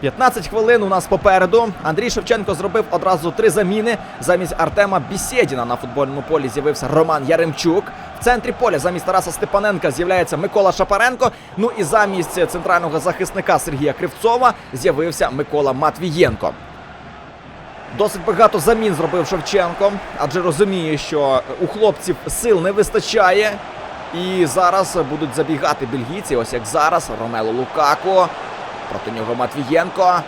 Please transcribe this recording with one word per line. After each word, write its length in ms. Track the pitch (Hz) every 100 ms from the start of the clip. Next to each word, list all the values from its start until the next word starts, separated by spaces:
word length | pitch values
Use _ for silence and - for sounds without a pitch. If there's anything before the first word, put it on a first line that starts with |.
П'ятнадцять 440 | 139 160 254 233 165
хвилин 360 | 214 220 240
у 60 | 202
нас 180 | 190 -
попереду. 640 | 190 202 190 185 226 233 185
Андрій 260 | 156 160 233
Шевченко 440 | - - 226 196
зробив 320 | 160 190 220 214
одразу 400 | 170 185 185 165
три 180 | 151 220
заміни. 480 | 175 185 208 220 214 - -
Замість 360 | 131 175 175 139
Артема 440 | 156 202 202 185 131
Бісєдіна 560 | 190 - 254 - 135 120
на 100 | 123
футбольному 480 | 123 123 135 139 135
полі 200 | 160 131
з'явився 380 | 143 143 139 127
Роман 320 | 151 160 156 135
Яремчук. 560 | 160 165 143 175 175 - - - -
В 40 |
центрі 280 | - 247 247
поля 280 | - 233 160
замість 260 | 151 180 -
Тараса 260 | 185 180
Степаненка 600 | - 202 202 208 185 165
з'являється 460 | 131 175 185 170 151
Микола 340 | 190 214 196
Шапаренко. 600 | - 185 202 240 247 247 - - -
Ну 140 | 226 220
і 60 |
замість 680 | 170 214 202 190 160 180 170
центрального 480 | 180 170 175 170 151
захисника 600 | 170 165 185 196 - 160
Сергія 340 | - 139 151
Кривцова 600 | - 165 - 226 240 247 - -
з'явився 560 | 131 160 143 165 - 165
Микола 440 | 131 147 147 139
Матвієнко. 760 | 131 151 147 175 156 151 107 80 - - - - - - - - - - - - - - -
Досить 280 | 208 196 170
багато 340 | 180 214 208
замін 360 | 151 226 220 156
зробив 320 | 160 180 160
Шевченко, 640 | 190 - 196 175 170 196 202 - -
адже 240 | 143 156
розуміє, 560 | 180 151 202 190 160 151
що 440 | - 151 139 131 - 131
у 60 | 180
хлопців 480 | 208 214 165 - 175 -
сил 340 | - 233 196
не 100 | 175
вистачає. 800 | 202 208 220 - 220 185 196 214 208 - - - - -
І 320 | 165 180 185 165
зараз 520 | 147 180 185 185 185 135
будуть 260 | 147 151 120
забігати 500 | 147 151 147 147 131
бельгійці, 500 | 135 120 185 - 127
ось 180 | 117
як 120 | 123 110
зараз, 440 | 156 151 170 - 110
Ромело 300 | 113 117 110
Лукако. 760 | 117 127 - 147 151 185 190 175 - - - - - -
Проти 300 | 98 - 113
нього 160 | 110 120
Матвієнко. 800 | 123 143 127 160 175 185 185 180